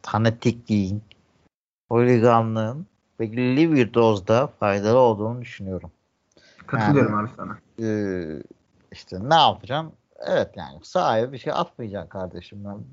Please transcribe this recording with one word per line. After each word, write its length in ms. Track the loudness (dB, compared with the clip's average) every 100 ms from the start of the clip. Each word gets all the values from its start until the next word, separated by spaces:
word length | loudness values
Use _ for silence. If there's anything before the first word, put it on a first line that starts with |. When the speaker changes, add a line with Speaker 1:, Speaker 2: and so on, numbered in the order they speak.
Speaker 1:
fanatikliğin, 1000 | -2 0 0 2 -2 -2 0 0 0 -4 -10 _ _ _ _ _ _ _ _
holiganlığın 960 | 2 4 4 6 4 2 -2 -4 -8 -14 _ _ -8
belirli 540 | -6 -2 0 2 4
bir 200 | 4 2
dozda 540 | 4 4 2 2 2 0
faydalı 500 | _ -2 0 2 4
olduğunu 440 | 4 2 -4 -6
düşünüyorum. 500 | -12 -12 -8 -8 -10 _ _ _ _ _ _ _ -6
Speaker 2:
Katılıyorum 440 | 0 2 4 2
Speaker 1:
Yani, 180 | 0 -6
Speaker 2:
abi 0 | -10
sana. 200 | -14 -14 _ -8
Speaker 1:
e, 60 | -4 -2 -2 -4 -6 -12 -14 -20 _ _ _
işte 260 | -20 -14 -10 2
ne 60 | 4
yapacaksın? 560 | 4 0 -6 -8 -8 _ _ -14 -4
Evet 220 | -2 -2 -8
yani 240 | -18 -18
sahaya 480 | -6 -2 0 0 -2
bir 60 | -6
şey 160 | -6
atmayacaksın 560 | -4 -6 -8 -10 -10 -12
kardeşim. 540 | -10 -10 -12 -18 -16 -14
Yani 160 | -14 -12